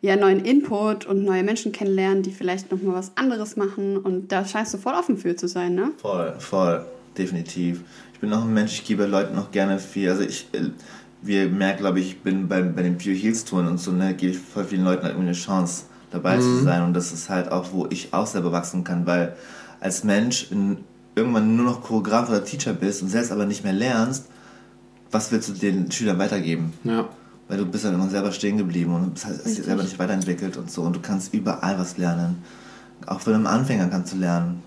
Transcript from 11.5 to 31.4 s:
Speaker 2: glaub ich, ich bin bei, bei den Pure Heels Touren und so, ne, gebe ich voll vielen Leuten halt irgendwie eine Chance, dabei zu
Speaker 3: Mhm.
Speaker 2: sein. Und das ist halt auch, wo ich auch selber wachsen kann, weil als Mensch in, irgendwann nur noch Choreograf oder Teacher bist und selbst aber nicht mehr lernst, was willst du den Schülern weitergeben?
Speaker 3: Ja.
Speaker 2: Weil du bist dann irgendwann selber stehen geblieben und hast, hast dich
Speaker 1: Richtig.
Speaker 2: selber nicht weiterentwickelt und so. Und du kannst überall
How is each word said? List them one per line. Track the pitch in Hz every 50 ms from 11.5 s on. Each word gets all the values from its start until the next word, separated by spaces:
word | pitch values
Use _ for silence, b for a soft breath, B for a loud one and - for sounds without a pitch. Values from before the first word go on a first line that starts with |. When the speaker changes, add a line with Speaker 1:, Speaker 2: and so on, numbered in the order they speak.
| 90 98 95 95 98 95
Speaker 2:
glaub | 101 98 90 95
ich, | 90 92
ich | - -
bin | - 98 95 95 95 85
bei, | 95 92
bei | 90 90 82 92 90
den | 90 87 85
Pure | - 101 95
Heels | 92 101 110 113 113 -
Touren | - - 92 87 85
und | 87 87
so, | 87 98
ne, | 90 90 95 95 92
gebe | 92 95 92 90
ich | 90
voll | - - - 104 95
vielen | 87 101 92 92
Leuten | 92 92 90 -
halt | 82 -
irgendwie | - 92 87
eine | 87 87
Chance, | - - 98 95 90 85 - - - B B B B B
dabei | - 90 87 92 113 123
zu | 123 123
Speaker 3:
Mhm. | 123 127 135
Speaker 2:
sein. | - 87 87 87
Und | 87 87
das | 90 87 -
ist | 87 82 - -
halt | 98 92 - -
auch, | - 90 87 - 95
wo | 92 - -
ich | - - - - -
auch | 90 104 110
selber | - 98 87 87
wachsen | 82 87 85 - - 90 87
kann, | - 90 87 87
weil | 87 87 90 87 85 B B B B B B B B B B
als | - 95 - - -
Mensch | 107 98 104 113 123 113 - - -
in, | 95 101 98 98 98 92 - - - - - - -
irgendwann | - 113 123 120 110 107 110 113
nur | 117 120
noch | 123 120 120
Choreograf | - - 117 110 95 101 107 117 123 120
oder | 113 101 98
Teacher | - - 135 - 123 98
bist | 85 95 98 98 -
und | 92 95
selbst | 95 113 120 -
aber | 92 104 104
nicht | 101 104 - -
mehr | 101 95
lernst, | 98 113 127 127 113 113 123 135 135 - B B B B B B B B B B B B - - - - -
was | - 110 110 -
willst | 120 110 - -
du | 98
den | 92 92 101 92 95 90 85
Schülern | - - 117 107 95 90
weitergeben? | 98 101 107 98 85 82 82 80 82 82 82 - -
Speaker 3:
Ja. | 117 113 113 113 - B B B B B B - -
Speaker 2:
Weil | - 98
du | 101
bist | 90 90 107 104
dann | 104
irgendwann | 92 90 95 95
selber | 95 101 98 101
stehen | 92 - - 101 101 107
geblieben | 101 90 85 87 85 82 87
und | 85 90 90 80
hast, | - -
hast | 107 76 -
dich | - -
Speaker 1:
Richtig. | 220 - -
Speaker 2:
selber | - 95 98 95
nicht | 92 - -
weiterentwickelt | 90 92 101 95 92 90 87 85 98 95 92 -
und | 85 -
so. | - - 85
Und | 85 87
du | 85
kannst | - - 104 95 92 - -
überall | 110